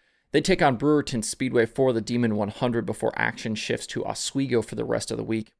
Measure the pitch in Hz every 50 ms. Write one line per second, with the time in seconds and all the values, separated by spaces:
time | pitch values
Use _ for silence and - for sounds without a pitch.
0 | _ _ _ _ _ _ - - 160 - 185 - 175 143 127 104 135 147 151 147
1 | 143 - - 117 107 - - - 131 127 113 123 113 113 - - 135 131 120 113
2 | 101 - 120 120 123 113 104 107 104 101 - - 135 123 117 120 110 - 110 -
3 | 117 113 - - - 113 113 - - 120 110 107 - - 120 - - - - 120
4 | - - - - - - - 139 135 127 120 113 107 - - 110 113 120 117 117
5 | - - 117 113 110 113 110 110 110 - _